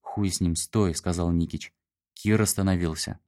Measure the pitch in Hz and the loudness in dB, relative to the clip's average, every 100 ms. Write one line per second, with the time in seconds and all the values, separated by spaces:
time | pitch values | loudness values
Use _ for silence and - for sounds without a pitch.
0 | - - 98 - 90 82 - 107 98 80 | -8 -2 -2 0 0 0 -2 2 2 0
1 | - 87 85 85 80 78 - _ _ _ | -4 0 2 2 0 -6 -12 _ _ _
2 | _ - 104 107 104 - 95 90 85 78 | _ -6 0 2 2 2 2 2 0 -2
3 | - 95 | -8 -10